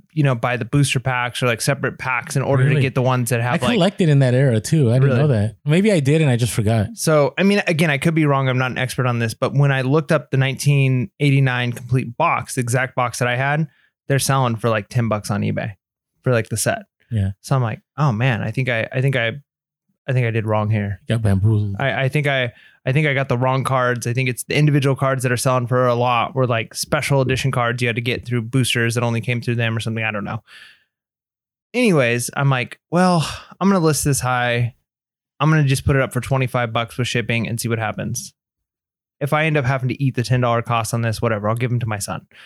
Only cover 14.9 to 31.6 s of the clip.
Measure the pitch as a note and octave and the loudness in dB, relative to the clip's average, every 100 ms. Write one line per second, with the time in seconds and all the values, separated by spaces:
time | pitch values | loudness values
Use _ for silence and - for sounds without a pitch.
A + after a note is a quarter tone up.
14.9 | B2 A2+ G#2+ - G2+ G#2 G2+ - G2+ _ | -2 0 -2 -2 -4 -2 -4 -6 -10 _
15.9 | _ _ _ - A#2 A2+ A2 - - - | _ _ _ -2 0 0 -4 -2 -4 -6
16.9 | _ - A2 G2 - - C3+ A#2+ - _ | _ -8 -2 -2 -4 -2 0 0 -4 _
17.9 | - D3 G#2+ C3 A#2 A2 A2 B2+ A#2 A2 | -2 0 2 0 0 -2 -4 -2 -2 -2
18.9 | C3 C3+ C3 A2+ C#3+ - _ _ _ _ | -2 0 0 -2 -4 -12 _ _ _ _
19.9 | _ - B2+ A#2 A2+ G#2+ G#2+ G#2 A2 G2+ | _ -4 0 0 0 0 0 0 0 -2
20.9 | G2 - A2+ G#2+ G2 G#2 G#2+ G#2 G2 C3+ | -6 -4 -2 2 2 2 2 0 -2 -2
21.9 | A#2 C3+ D3+ C#3+ C3+ A#2+ - - _ - | 0 0 0 0 0 -2 -6 -20 _ -2
22.9 | C3 D3+ C3+ C3+ B2 B2+ C3 B2+ C3 B2 | 0 2 0 0 0 2 0 0 0 0
23.9 | A#2+ A#2 A#2+ C3 A#2+ - A2+ D3+ C#3+ C#3 | -2 -4 -2 -2 -4 -2 2 4 4 2
24.9 | C3 C3+ C3 B2+ B2 C3+ B2+ A#2+ B2+ B2+ | 0 0 0 0 0 0 0 0 2 2
25.9 | A#2+ B2 A#2+ G#2+ C#3 B2+ A#2 A2 - - | 2 2 0 -2 -2 0 0 -4 -8 -4
26.9 | D3+ - C#3 B2+ B2+ C3+ B2+ A#2+ A#2+ A#2+ | -4 0 0 0 0 0 0 0 0 -2
27.9 | A2+ A#2+ A#2 - B2 A2+ C3+ A#2+ B2 A#2 | -2 -4 -4 -4 -4 -2 0 0 0 0
28.9 | A#2 A#2+ A#2 A2+ A#2+ A#2+ A#2 A#2 A2+ A#2 | 0 -2 -2 -2 -4 -2 -2 -2 -2 -4
29.9 | A2+ A2 G#2+ G2+ A2+ - - - _ _ | -4 -4 -4 -6 -10 -12 -20 -20 _ _
30.9 | _ _ _ _ _ _ _ | _ _ _ _ _ _ _